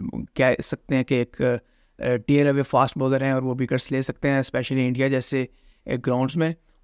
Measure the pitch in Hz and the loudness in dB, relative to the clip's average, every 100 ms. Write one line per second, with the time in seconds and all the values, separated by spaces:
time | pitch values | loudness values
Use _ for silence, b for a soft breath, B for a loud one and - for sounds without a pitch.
0 | - - - - 127 - - - - 131 | -6 -8 -8 0 2 2 -2 -8 -2 -2
1 | 127 127 120 - 127 120 - _ _ _ | 2 0 0 0 0 0 -4 _ _ _
2 | - 120 104 143 143 139 135 131 131 - | -2 -2 2 4 4 2 2 2 2 0
3 | 131 135 135 131 131 127 127 131 - 135 | 0 0 0 0 -2 -4 -2 -2 -2 -4
4 | 131 - 143 139 127 127 127 131 127 123 | -4 -4 0 0 0 -4 -2 0 0 0
5 | 135 131 123 135 127 - _ _ - 127 | 0 0 -2 -4 -4 -8 _ _ -8 -4
6 | 127 123 131 160 160 165 _ _ | -2 0 0 0 -2 -4 _ _